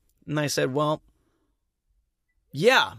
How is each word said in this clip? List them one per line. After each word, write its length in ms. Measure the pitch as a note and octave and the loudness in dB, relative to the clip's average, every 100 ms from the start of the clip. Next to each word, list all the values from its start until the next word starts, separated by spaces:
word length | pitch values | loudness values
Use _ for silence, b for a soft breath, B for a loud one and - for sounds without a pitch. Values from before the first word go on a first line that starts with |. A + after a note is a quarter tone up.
| _ _ - | _ _ -8
And 140 | D3+ | -4
I 80 | C#3+ | -2
said, 260 | - C#3 | -2 -2
"Well, 280 | C3+ D3+ D3+ _ _ _ _ _ _ _ _ _ _ _ _ _ _ _ | 0 -2 -4 _ _ _ _ _ _ _ _ _ _ _ _ _ _ _
yeah, 420 | C3+ A3 B3 G#2 | 0 4 4 2